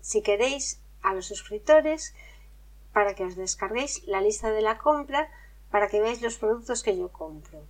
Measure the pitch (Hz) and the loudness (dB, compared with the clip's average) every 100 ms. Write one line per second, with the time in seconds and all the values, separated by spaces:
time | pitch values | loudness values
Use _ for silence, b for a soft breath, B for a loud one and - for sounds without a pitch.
0 | - 214 214 202 254 277 269 - - - | 0 -2 2 2 2 0 -6 -10 -14 -4
1 | 196 196 185 202 - 214 - 311 302 311 | -2 -2 -6 -12 -10 -10 6 6 8 -2
2 | - B B B B - - - - 220 | -6 B B B B -20 -20 -20 -2 2
3 | 202 190 185 180 185 - 196 226 285 - | 2 0 -6 -6 -8 -6 -4 -4 -4 -8
4 | - 190 196 208 226 214 214 226 294 302 | -4 0 0 0 -2 0 0 0 2 0
5 | 285 277 311 B B B - 208 202 208 | 0 -2 -2 B B B -2 0 2 2
6 | 220 233 233 233 214 233 233 240 - 185 | 2 0 -4 -2 -2 -2 -2 -4 0 -2
7 | 180 - 160 156 - 156 151 | -2 -8 -12 -12 -18 -20 -20